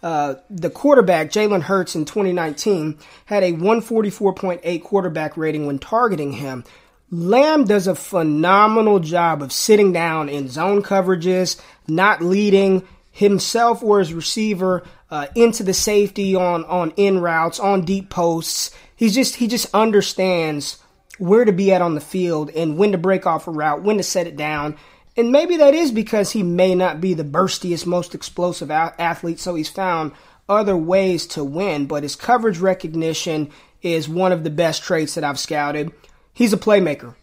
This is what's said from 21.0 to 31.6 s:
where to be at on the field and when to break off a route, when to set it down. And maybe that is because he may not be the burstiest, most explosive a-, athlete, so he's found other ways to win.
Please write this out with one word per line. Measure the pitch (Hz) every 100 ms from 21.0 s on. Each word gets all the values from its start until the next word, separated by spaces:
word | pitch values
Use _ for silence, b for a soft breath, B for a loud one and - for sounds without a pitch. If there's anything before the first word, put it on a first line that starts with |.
| _ -
where | 180 214
to | 233
be | 175 190
at | 185
on | 175
the | 151
field | - 190 175 156 147
and | 156 165 156
when | 208
to | 190
break | 180 190
off | 185 160 170
a |
route, | 156 151 147
when | 196 214
to |
set | 170 185 170
it | 147
down. | 151 151 151 151 b b b -
And | 233
maybe | 269 339 339
that | 285
is | 311 330
because | 220 220 214 196
he | 220
may | 175 175 185
not | 185 180 151
be | 185
the | 165
burstiest, | 147 151 185 - 180 170 175
most | 175 175 -
explosive | - - 180 170 143
a-, | 156 165 -
athlete, | 170 165 170 165
so | 190
he's | 170 156
found | - 190 165 156 b b b -
other | 208 208 185
ways | 160 190 190 170 -
to | -
win. | 143 151